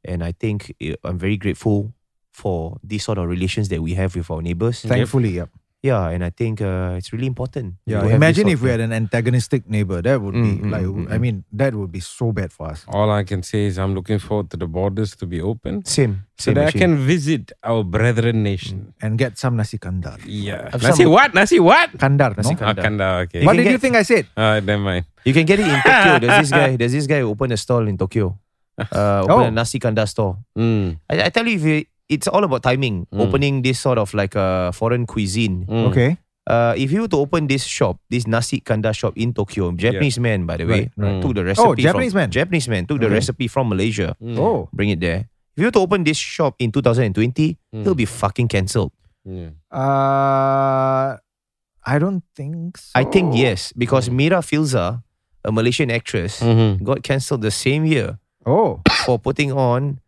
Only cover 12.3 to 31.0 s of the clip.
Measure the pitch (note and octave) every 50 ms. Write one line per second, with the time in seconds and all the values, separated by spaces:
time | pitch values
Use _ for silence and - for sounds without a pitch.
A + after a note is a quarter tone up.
12.3 | G#2+ G#2 F#2+ E2 _ _ D#2 D#2 D#2 D#2+ - - G#2+ G2+ G#2+ G#2+ G#2 G#2 G2 F2+
13.3 | G2+ F#2 F2+ - - G#2 G#2 G2+ F2 F#2 F#2+ G2 G2 F#2+ F2+ - G#2+ G2 - -
14.3 | G#2+ G#2 F#2+ D#2+ - E2 F2+ E2 D#2+ F2+ F#2+ G2+ F#2+ G#2+ A2 G2 - _ F#2+ F2
15.3 | F2 D#2+ E2 G2+ A2+ A2+ _ - F#3+ G#3 F#3 - - - C3+ A2 G2+ G2 - _
16.3 | _ - - - - D3 D3 D#3 - - F#3 F3+ D#3+ C#3+ C3 C3+ F3 F3 C#3 D3+
17.3 | D#3+ A#2+ - - - _ - A2+ A#2 A2+ G#2 F2+ E2+ G#2+ A2 A#2+ A#2 A2+ A2+ A#2+
18.3 | A2+ A2 G#2+ G2+ G2 F#2 - - F#2+ F#2+ G2 - - _ - A2 A2 A2+ C3+ B2
19.3 | G#2 - - B2+ A#2+ A2+ G#2+ - - G2+ - F2+ F#2 F#2 E2 D#2 - - - -
20.3 | G#2 G#2 G2+ G2+ - - - - - C3 A2+ C3 E3 - - D#3+ D#3+ A3 C#4 C#4+
21.3 | - F#3 G3+ - F4 E4+ F3 E3+ B3 D#4+ E4+ D#4+ - - C#3 C3+ C#3+ C#3 C#3 A#2+
22.3 | G2 G2 G#2+ B2 E3 F3 G#2+ G#2+ G#2 G2 G2+ G#2+ G#2+ G#2 F#2+ F#2+ F#2 F2+ F2+ F2
23.3 | - E2+ - E3+ A3 - B3 - B3+ A#3 B3+ C4 A#3+ A3+ G3+ - A#3+ F#3+ A2+ -
24.3 | _ G#2+ A2 G#2+ G#2+ G#2+ G2 G2 G#2+ G#2 G2+ G2 F2+ F2+ F2 _ _ _ _ B2+
25.3 | C3+ D#3+ D#3+ D#3 G3 G3+ G#3 E3 C#3+ C3+ - A#3+ C4+ A#3+ G3 F#3+ F3+ E3+ - -
26.3 | G3+ G3+ E3+ C3+ D3+ E3+ C#3+ C3+ C3 A#2+ A#2 A#2+ C3 D3 C#3+ C3+ D3 C#3+ B2+ G#2+
27.3 | G#2 G#2 C3+ B2 A#2 G2+ - - B2+ A#2+ A2+ G#2 G2 F2 F#2+ F#2 - A2+ G2+ F2+
28.3 | G2 - _ _ _ _ _ _ _ - G2+ - - F#2+ G#2 G#2 G2+ G2+ F#2 -
29.3 | - B3 - A#2+ A2 A2+ A#2 - - A#2 - A#2+ A2 A2+ A2 G2+ - - G#2+ F#2+
30.3 | F#2 G2 A#2 _ _ G#2+ A2+ A#2 A2+ G#2 G2 F2+ D#2+ D#2